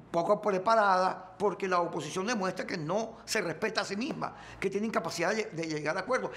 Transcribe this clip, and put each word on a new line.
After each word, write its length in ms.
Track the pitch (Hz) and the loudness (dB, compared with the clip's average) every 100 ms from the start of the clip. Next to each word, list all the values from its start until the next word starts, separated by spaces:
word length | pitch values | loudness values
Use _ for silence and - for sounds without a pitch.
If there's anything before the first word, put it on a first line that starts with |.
| - | -2
poco 300 | 170 170 208 | -2 2 2
preparadas, 720 | 208 190 196 226 202 185 185 - - - | 4 0 4 6 6 6 4 0 -10 -2
porque 300 | 202 175 196 | -2 0 2
la 120 | 180 | 2
oposición 460 | 170 160 147 180 196 | 2 -2 -4 -4 -2
demuestra 400 | 240 185 185 - | 0 0 -2 -4
que 120 | 180 | -4
no 400 | 147 196 226 - - | 0 0 -2 -8 -4
se 160 | 220 | -2
respeta 400 | 170 151 220 220 | 0 -2 0 0
a 40 | 196 | -2
sí 100 | 196 | -2
misma, 400 | 277 170 139 - - - | -4 -4 -6 -8 -16 -4
que 100 | 196 | -2
tiene 180 | 190 220 | 0 0
incapacidad 460 | 220 165 156 170 | -2 -2 0 0
de, 120 | 220 - | 0 -2
de 220 | 160 165 | -4 -4
llegar 300 | 151 151 175 | -2 -2 -2
a 40 | |
acuerdos. 300 | 190 254 190 | 0 0 0